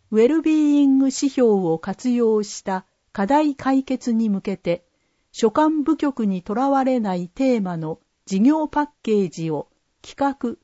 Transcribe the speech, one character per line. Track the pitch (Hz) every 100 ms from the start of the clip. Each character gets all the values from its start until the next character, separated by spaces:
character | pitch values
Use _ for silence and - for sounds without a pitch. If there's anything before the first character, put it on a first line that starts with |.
| _
ウ | 214
ェ | 240
ル | 320
ビ | 311 311 294 285
ー |
イ | 277
ン | 269
グ | 269
指 | - 285
標 | 269 240
を | 202 175 160
活 | - 190 254
用 | 240 226 214
し | 208 -
た | - 185 - _ _
課 | - 196
題 | 285 302 277
解 | 269 269
決 | 262 262 -
に | 226 226
向 | 196
け | 208 190
て、 | - 170 _ _ _ _ _
所 | - 226
管 | 294 311 311
部 | 277 302
局 | 294 262 214
に | 185
と | - 208
ら | 269
わ | 269
れ | 262 254
な | 208
い | 185 180
テ | - 269 240
ー |
マ | 185 170
の | 156 - _ _ -
事 | 190
業 | 240 311 302
パ | 294
ッ | 294 _
ケ | - 208 180
ー |
ジ | - 165
を | 151 - _ _ _
企 | - - 277 269
画・ | 233 -